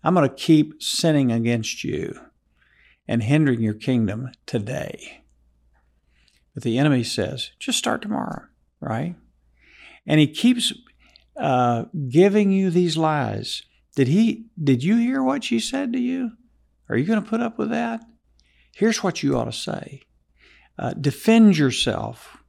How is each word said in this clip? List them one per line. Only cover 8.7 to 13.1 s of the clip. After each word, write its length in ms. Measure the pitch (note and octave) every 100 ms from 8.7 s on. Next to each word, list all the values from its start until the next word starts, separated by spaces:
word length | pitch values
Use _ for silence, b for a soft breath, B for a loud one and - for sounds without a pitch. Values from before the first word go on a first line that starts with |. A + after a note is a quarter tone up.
| _
right? 360 | - A2+ E3 F3 _ _ _ b b b b b -
And 140 | D#3
he 60 | D3
keeps, 440 | D3+ A#3+ A#3+ - - _ _ b b _ D4+
uh, 500 | D3 B2+ B2 A#2 - D#3+ C3+
giving 440 | C#3 G3 G#3 G3
you 180 | F#3+ F#3+
these 260 | F3 F3 D#3
lies. 640 | D#3